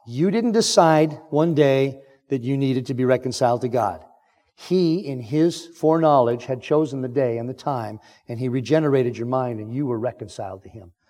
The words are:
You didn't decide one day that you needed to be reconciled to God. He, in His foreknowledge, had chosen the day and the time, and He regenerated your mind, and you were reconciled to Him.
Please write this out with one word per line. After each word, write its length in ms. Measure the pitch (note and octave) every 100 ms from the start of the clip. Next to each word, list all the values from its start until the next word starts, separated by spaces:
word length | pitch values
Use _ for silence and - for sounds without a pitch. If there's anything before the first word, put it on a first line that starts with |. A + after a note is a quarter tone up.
| A2+
You 240 | B2 F#3
didn't 220 | G#3+ A#3
decide 680 | A3 - - E3 D#3 D#3 D3 -
one 260 | C#3+ E3+
day 460 | D3+ C#3+ C3+ C3+ C3+ - _ -
that 140 | C3+
you 140 | A#2+ C#3
needed 300 | C3+ C3 B2
to 80 |
be 100 | B2
reconciled 560 | B2+ B2+ B2+ A#2 B2+ A#2+
to 80 | B2
God. 360 | A#2+ G#2 F2 - _ _ _ _ _
He, 420 | - F#3 E3+ E3+
in 200 | C#3 C3
His 460 | A2 D3 E3+ E3 -
foreknowledge, 800 | - D#3 D#3+ D#3+ C#3 A#2+ A#2+ -
had 160 | B2+
chosen 400 | - D3+ D3+ C3+
the 60 | B2+
day 280 | B2 B2+ A#2
and 100 | A#2+
the 80 |
time, 460 | C3 - C3 G#2+ G#2+ - _ -
and 120 | A#2
He 100 | B2+
regenerated 680 | B2+ A2 D#3 D3+ C3+ B2 A2+
your 80 | A#2+
mind, 340 | C3 B2+ A2+
and 100 | G#2+
you 140 | B2
were 140 | C#3+ A#2
reconciled 640 | A#2+ - G2+ - G2+ G2
to 60 | G2
Him. 220 | A2 F2+ _